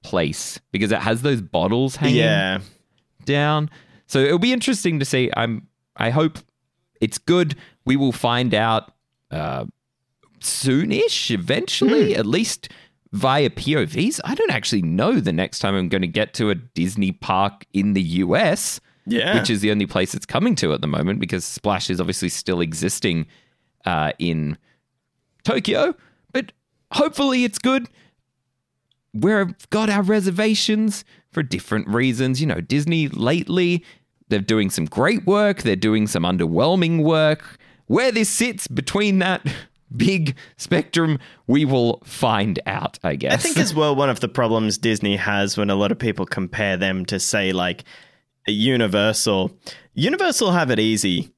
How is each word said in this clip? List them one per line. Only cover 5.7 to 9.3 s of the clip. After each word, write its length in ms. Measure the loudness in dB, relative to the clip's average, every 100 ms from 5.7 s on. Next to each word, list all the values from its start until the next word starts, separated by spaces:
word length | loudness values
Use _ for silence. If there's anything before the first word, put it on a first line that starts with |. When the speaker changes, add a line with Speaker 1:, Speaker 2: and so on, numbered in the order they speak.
| _ _ -4
Speaker 1:
I 120 | 0
hope 300 | 2 0 -2 _ _ _ _ _ _
it's 160 | -4 -2
good. 380 | 2 2 2 -4 -14 _
We 100 | -2 2
will 140 | 2
find 420 | 0 0 2 2
out, 400 | 2 2 0 -4 _ _ _ _